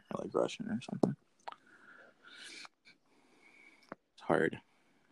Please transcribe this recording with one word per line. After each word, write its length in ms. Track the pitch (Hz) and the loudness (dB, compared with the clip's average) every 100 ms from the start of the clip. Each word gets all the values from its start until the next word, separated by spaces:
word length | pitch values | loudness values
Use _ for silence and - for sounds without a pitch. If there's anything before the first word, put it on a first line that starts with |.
| - | -6
or, 100 | - | -6
like, 100 | - | 0
Russian 360 | - 60 - - | 2 2 0 -4
or 100 | 117 - | -4 -4
something. 260 | - - 147 _ _ - - - - - - - - - - - - - _ - - _ _ _ - - - - - - - _ | 2 4 2 _ _ -16 -16 -18 -20 -20 -20 -20 -20 -20 -16 -14 -14 -16 _ -20 -20 _ _ _ -20 -20 -20 -20 -20 -16 -16 _
It's 80 | - | -8
hard, 400 | - 80 78 - - _ _ _ _ | 2 4 4 0 -14 _ _ _ _